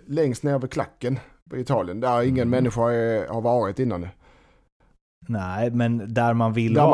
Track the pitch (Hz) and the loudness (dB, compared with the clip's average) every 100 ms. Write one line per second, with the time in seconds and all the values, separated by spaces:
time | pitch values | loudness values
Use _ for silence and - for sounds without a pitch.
0 | - 143 151 120 147 139 131 - 110 - | -4 -2 0 0 -2 -2 -2 -6 -8 -6
1 | 120 135 - - - 131 127 123 87 98 | -4 -4 -8 -20 -14 -8 -2 -2 -2 -2
2 | 123 120 123 131 120 127 127 117 117 117 | 0 2 2 2 2 2 2 2 0 2
3 | 113 110 80 113 117 123 101 98 127 90 | 0 0 -2 -2 0 2 0 -2 -2 -2
4 | 85 - _ _ _ _ _ _ _ _ | -8 -14 _ _ _ _ _ _ _ _
5 | _ _ - 113 92 95 120 120 117 117 | _ _ -6 -6 -4 -2 -2 0 0 0
6 | 104 117 120 117 113 110 113 131 151 | -2 0 2 2 2 0 2 4 4